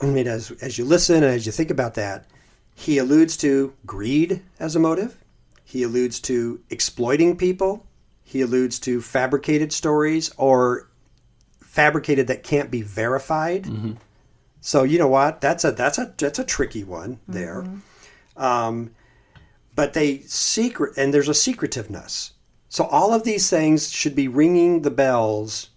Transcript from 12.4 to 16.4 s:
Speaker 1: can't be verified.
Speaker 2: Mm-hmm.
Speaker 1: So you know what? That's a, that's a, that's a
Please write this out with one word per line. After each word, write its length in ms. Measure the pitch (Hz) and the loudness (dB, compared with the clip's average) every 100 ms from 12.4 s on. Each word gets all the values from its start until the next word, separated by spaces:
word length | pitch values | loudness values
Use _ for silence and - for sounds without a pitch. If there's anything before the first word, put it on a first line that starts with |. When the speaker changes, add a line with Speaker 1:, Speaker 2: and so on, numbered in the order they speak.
Speaker 1:
can't 260 | - 143 127 | -2 -2 0
be 120 | 120 | -6
verified. 800 | 104 101 117 135 - 156 165 190 | -6 -4 -2 -2 -2 -2 -2 -4
Speaker 2:
Mm-hmm. 300 | 190 110 110 113 _ _ _ _ _ _ | -6 -8 -8 -10 _ _ _ _ _ _
Speaker 1:
So 220 | - 143 | 0 2
you 160 | 135 170 | 4 4
know 80 | 143 | 4
what? 340 | 131 147 160 | 6 4 2
That's 220 | 139 175 156 | -2 2 0
a, 60 | |
that's 260 | - 131 185 | 2 0 0
a, 160 | 247 - | -6 -4
that's 220 | 147 | -4
a 40 | 196 | -4